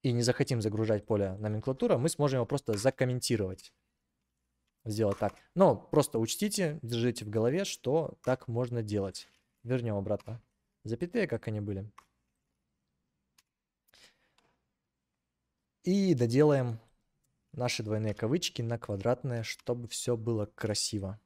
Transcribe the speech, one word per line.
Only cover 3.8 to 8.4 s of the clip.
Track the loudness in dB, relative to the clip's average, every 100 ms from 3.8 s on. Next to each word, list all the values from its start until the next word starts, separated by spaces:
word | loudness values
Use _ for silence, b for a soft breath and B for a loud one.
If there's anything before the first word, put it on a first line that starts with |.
| _ _ _ _ _ _ _ _ _ _
Сделать | -6 0 0 2
так. | -2 -4 b
Но | 4 4 4
просто | 2 2 2 0
учтите, | -2 -2 -2 0 -2 -4
держите | -4 0 0 -2
в | -4
голове, | 2 2 2 -4
что | -4 0 0 -2 -4
так | -2 -2